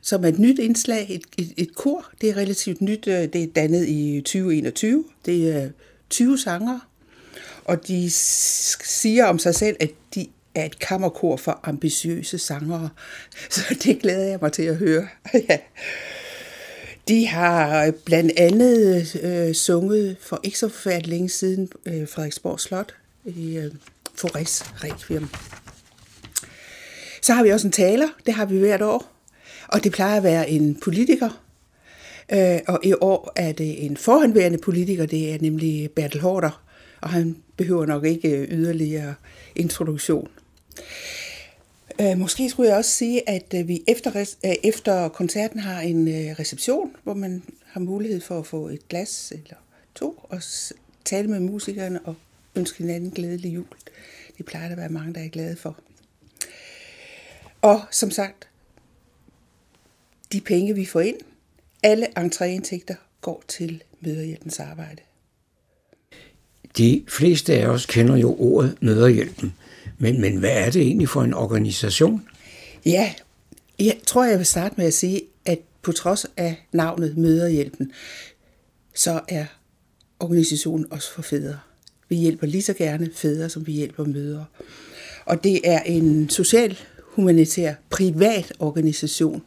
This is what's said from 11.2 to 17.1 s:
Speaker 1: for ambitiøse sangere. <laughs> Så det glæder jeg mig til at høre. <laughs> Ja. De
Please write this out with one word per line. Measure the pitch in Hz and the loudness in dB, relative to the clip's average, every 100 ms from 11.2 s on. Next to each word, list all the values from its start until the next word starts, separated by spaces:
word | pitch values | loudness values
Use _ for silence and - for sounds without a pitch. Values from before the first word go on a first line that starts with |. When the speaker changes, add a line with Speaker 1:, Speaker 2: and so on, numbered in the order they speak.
| 175 135 | -2 -2
Speaker 1:
for | - - | -4 -6
ambitiøse | - 143 160 - 165 170 165 175 | -6 -4 -2 -2 -4 -6 -6 -8
sangere. | - 143 147 170 160 - - - | -6 -6 -6 -6 -8 -12 -20 -18
<laughs> | - - - | -20 -18 -8
Så | - - 254 | -6 -4 -2
det | - - | 2 2
glæder | 202 185 | 2 0
jeg | 190 190 | -2 0
mig | 151 | -2
til | - | -2
at | 160 160 | -2 0
høre. | 190 160 196 - - | 2 2 0 -14 0
<laughs> | 247 220 | 0 4
Ja. | 202 - - - - - - - - - - - - - - | 0 0 -16 -12 -12 -12 -16 -16 -18 -18 -18 -18 -18 -20 -14
De | - | 2